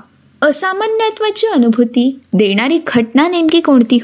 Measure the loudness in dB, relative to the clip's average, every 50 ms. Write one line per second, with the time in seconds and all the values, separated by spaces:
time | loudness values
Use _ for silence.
0 | -10 _ _ _ _ _ _ -2 0 0 0 0 -2 -4 -4 -4 -4 -4 -2 -2
1 | -2 -2 -2 -2 -4 -4 -2 -2 -2 0 2 2 2 2 2 0 0 0 0 0
2 | 0 -2 -2 -6 _ -4 0 0 0 0 0 -2 0 0 -2 -2 -2 -2 -2 -2
3 | -2 0 0 0 0 0 0 0 0 2 2 2 2 4 2 2 4 2 2 0